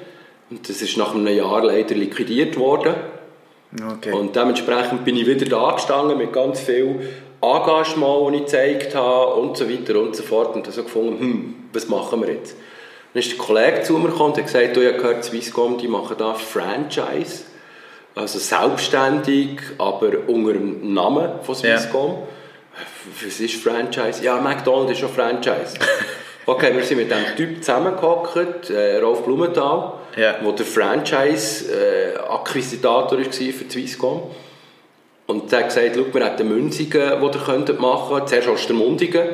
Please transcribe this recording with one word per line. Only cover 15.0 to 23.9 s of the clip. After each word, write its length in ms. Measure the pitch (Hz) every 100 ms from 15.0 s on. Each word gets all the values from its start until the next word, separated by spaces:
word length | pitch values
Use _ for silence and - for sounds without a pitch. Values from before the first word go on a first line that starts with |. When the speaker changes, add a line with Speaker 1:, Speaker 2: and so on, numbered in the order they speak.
| 123 117
Speaker 1:
Swisscom, 540 | - 117 - - 120 120
die 100 | 120
machen 300 | 104 92 110
da 140 | 110
Franchise, 1120 | 110 - 101 90 113 147 - - 143 - - - - - - - - -
also 240 | - 104 101
selbstständig, 1200 | - 82 113 135 - 139 135 147 135 139 139 143 - -
aber 360 | 98 98 107 101 -
unter 260 | 113 107
dem 400 | 95 101 - 104
Namen 340 | 98 92 143 170 -
von 120 | - 131
Speaker 2:
Ja. 200 | 117 113
Speaker 1:
Swisscom.» 440 | 113 135 147 180 - - - - - - - - 95 -
«Was 160 | 104 92
ist 220 | 113 113
Franchise?» 600 | 117 117 123